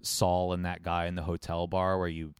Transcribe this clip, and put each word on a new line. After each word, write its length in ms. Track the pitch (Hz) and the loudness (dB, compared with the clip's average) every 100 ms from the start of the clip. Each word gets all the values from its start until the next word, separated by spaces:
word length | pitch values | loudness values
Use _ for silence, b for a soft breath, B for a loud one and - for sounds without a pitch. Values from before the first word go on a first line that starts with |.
Saul 520 | - - 92 90 90 | -6 2 4 4 2
and 100 | 90 | 0
that 200 | 90 87 | -2 -4
guy 220 | 87 85 85 | -2 0 0
in 100 | 90 | -2
the 80 | |
hotel 420 | 82 85 - 85 85 | -2 -4 -2 -2 0
bar 320 | 92 92 95 | 0 2 2
where 100 | 87 | 0
you 260 | 80 78 - | -2 -8 -10